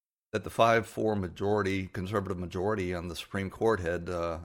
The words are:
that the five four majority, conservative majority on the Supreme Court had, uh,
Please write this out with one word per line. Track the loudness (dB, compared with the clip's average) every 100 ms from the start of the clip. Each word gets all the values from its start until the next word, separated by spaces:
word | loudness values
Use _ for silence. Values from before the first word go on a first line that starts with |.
| _ _ _
that | -6
the | -4
five | 4 6 6 2
four | -2 0 0
majority, | -2 -2 2 2 2 0 -2
conservative | -6 -2 -2 -2 -4
majority | -4 -2 -2 0 -2
on | -4 -6
the | -8
Supreme | -6 -4 -4
Court | 0 2 2
had, | 0 -2 -2
uh, | -2 -2 -4